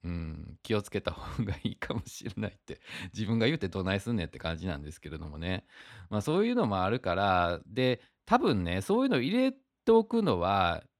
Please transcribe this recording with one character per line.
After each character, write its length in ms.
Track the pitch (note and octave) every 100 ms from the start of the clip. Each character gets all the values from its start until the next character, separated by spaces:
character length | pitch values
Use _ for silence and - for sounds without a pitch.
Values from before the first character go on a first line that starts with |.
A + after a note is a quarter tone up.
う 60 | F2
ん、 480 | F2 D#2+ D#2 D#2 D#2+
気 120 | - G#2+
を 60 |
つ 100 | G2+
け 80 | G2
た 120 | -
方 320 | F2 - -
が 120 | G#2+ -
い 80 | A2
い 40 | -
か 160 | -
も 80 | - -
し 200 | - -
れ 60 | F#2+
な 140 | G#2+
い 20 |
っ 60 | -
て、 240 | - - - - F#2
自 120 | - G#2+
分 140 | A2+
が 60 | A2+
言 100 | D#3+
う 20 |
て 120 | F#2+
ど 140 | G2
な 120 | F#2 G2
い 40 |
す 120 | -
ん 40 | A#2
ね 100 | D#2+
ん 20 |
っ 20 |
て 100 | -
感 180 | E2 D#2+
じ 100 | F2+
な 100 | C#2+
ん 40 |
で 100 | D2
す 80 | -
け 100 | D#2
れ 80 | D#2
ど 100 | D#2
も 100 | D2
ね。 280 | E2 F#2 _ - - - -
ま 80 | G#2
あ、 40 |
そ 180 | G#2 E3
う 60 | A3
い 60 |
う 40 | B3
の 120 | C#3+
も 160 | G2
あ 60 | F#2
る 100 | B2
か 160 | - F2
ら、 460 | G2+ F#2 F2 E2+ -
で、 360 | A2 B2+ B2 - _ -
多 120 | B3
分 260 | C#4 A2+
ね、 180 | F2 F2+
そ 200 | - G#3+
う 20 | C4
い 20 |
う 20 |
の 120 | D#3+
入 100 | B2+
れ 200 | A3+ C4
て 400 | C4 _ _ -
お 120 | A3+
く 180 | A3 A#3
の 160 | F3+ F#2
は 440 | F2 G2 F2+ E2 -